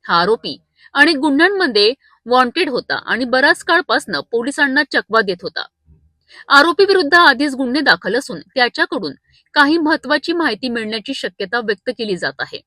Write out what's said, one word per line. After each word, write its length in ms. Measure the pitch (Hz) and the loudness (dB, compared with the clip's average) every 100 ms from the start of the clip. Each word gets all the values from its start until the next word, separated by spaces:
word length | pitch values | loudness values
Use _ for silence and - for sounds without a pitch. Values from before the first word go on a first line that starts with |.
| - | -2
हा 80 | |
आरोपी 460 | 175 180 226 190 139 _ _ _ | 0 0 -2 -4 -14 _ _ _
अनेक 220 | 277 294 | 2 2
गुन्ह्यांमध्ये 760 | 285 302 277 349 392 339 208 208 269 _ _ | 2 0 2 2 2 -2 2 0 0 _ _
वॉन्टेड 440 | 226 254 247 330 320 | 0 0 2 -2 -2
होता 260 | 240 - | -4 -4
आणि 300 | 131 - 220 | -8 -4 -4
बराच 380 | 247 254 294 330 | -2 2 2 0
काळपासनं 560 | - 339 - 240 - 285 | 0 -2 0 -4 -2 -8
पोलिसांना 640 | - 233 240 277 285 269 294 | -4 -4 -4 -2 -2 0 -2
चकवा 300 | 262 - 220 | -4 0 -2
देत 140 | 202 180 | -2 -6
होता. 180 | 170 - - _ _ _ _ _ _ - - | -8 -12 -14 _ _ _ _ _ _ -20 2
आरोपी 380 | 277 330 339 | 6 6 4
विरुद्ध 300 | 392 381 285 | 4 4 4
आधीच 400 | 349 330 247 294 | 6 6 4 -2
गुन्हे 260 | 262 262 277 | -2 -2 0
दाखल 340 | 277 175 190 | 2 0 0
असून 240 | 233 - 165 | -4 -6 -14
त्याच्याकडून 720 | - 269 240 - 349 294 156 - _ _ _ | -8 -2 -2 -2 -4 -4 -8 -12 _ _ _
काही 240 | 302 285 330 | 0 2 2
महत्त्वाची 560 | 302 302 254 294 - | 2 -2 0 -2 -2
माहिती 360 | 339 302 214 254 | -2 -2 -4 -6
मिळण्याची 440 | 233 214 220 208 | -6 -6 -8 -8
शक्यता 460 | 269 - _ 196 240 | -8 -10 _ -6 -4
व्यक्त 300 | 220 202 - 247 | -4 -6 -6 -6
केली 200 | 214 180 | -6 -4
जात 160 | 156 135 | -6 -8
आहे. 220 | 127 - | -12 -12